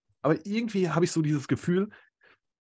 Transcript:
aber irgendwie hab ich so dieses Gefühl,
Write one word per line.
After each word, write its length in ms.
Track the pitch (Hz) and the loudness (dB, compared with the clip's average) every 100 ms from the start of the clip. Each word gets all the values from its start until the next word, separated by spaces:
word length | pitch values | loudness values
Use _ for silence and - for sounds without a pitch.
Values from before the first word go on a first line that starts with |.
| _ _ | _ _
aber 240 | 139 160 202 | 0 0 -2
irgendwie 440 | 214 233 196 175 | -4 -2 0 0
hab 140 | 160 | 2
ich 80 | 180 | 2
so 100 | 165 | 2
dieses 260 | 151 147 - | 0 -2 -2
Gefühl, 420 | 147 - 180 202 - _ _ _ _ _ _ _ | -2 0 0 -2 -8 _ _ _ _ _ _ _